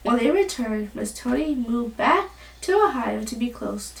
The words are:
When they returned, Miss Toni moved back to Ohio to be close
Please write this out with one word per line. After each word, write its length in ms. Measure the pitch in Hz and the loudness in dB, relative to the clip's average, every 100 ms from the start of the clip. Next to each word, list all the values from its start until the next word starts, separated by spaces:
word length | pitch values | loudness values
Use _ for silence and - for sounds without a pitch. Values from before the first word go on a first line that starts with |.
When 140 | - 240 | 2 4
they 160 | 254 | 6
returned, 640 | 370 381 - 233 214 202 214 | 4 2 0 -2 -2 -4 -6
Miss 180 | 214 | -8
Toni 400 | - 247 262 311 | -6 -2 0 0
moved 440 | 262 233 240 240 - | -2 -2 -2 -2 0
back 320 | 247 370 392 - - - | 2 2 0 -10 -20 -8
to 200 | - 403 415 | 0 4 4
Ohio 400 | 262 214 214 220 | 2 -4 -4 -6
to 100 | 226 | -4
be 140 | 240 | -6
close 420 | - 214 208 - - | -4 -8 -8 -10 -12